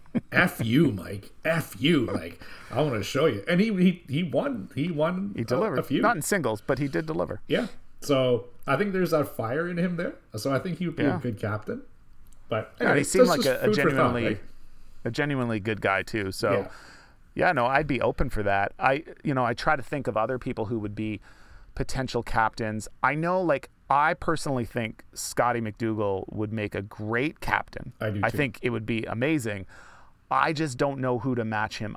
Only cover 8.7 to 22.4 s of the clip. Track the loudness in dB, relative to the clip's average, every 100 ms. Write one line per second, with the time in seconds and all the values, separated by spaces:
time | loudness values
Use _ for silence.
8.7 | 0 2 2 2 2 2 -2 -2 -2 -2
9.7 | 0 0 0 -4 -8 -12 -6 0 0 0
10.7 | -2 -2 0 0 2 -2 -2 -4 -4 -6
11.7 | -8 -10 -20 -20 -20 -18 -18 -4 -4 -4
12.7 | 0 2 4 4 6 8 8 4 2 2
13.7 | 4 4 4 4 2 0 -2 -6 -14 -14
14.7 | -14 -14 -8 -4 -2 0 0 0 0 -2
15.7 | 0 2 2 0 -2 -4 0 2 2 0
16.7 | -10 -20 -20 -20 -20 -10 0 2 4 2
17.7 | 2 2 2 0 2 0 2 2 2 0
18.7 | 0 2 2 -2 -6 -2 0 0 0 0
19.7 | -2 -2 -4 -2 0 0 -2 -4 -6 -4
20.7 | -4 -4 -4 -6 -6 -10 -20 -20 -20 -10
21.7 | -6 -2 -2 -2 -2 0 2